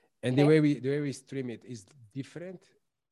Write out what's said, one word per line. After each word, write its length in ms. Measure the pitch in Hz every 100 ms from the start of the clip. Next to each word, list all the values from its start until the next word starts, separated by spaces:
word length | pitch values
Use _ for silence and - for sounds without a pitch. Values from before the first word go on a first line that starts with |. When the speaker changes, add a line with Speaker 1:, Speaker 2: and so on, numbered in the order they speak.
| _ _
Speaker 1:
and 140 | 123 127
the 60 |
Speaker 2:
Okay. 80 | 143
Speaker 1:
way 100 | 156
we, 200 | 151 135
the 80 | 127
way 100 | 143
we 140 | 143
stream 360 | 127 - 139 127
it 140 | 113
is 220 | - 120 - 139 110
different, 480 | 139 135 156 175 180 _ _ _ _ _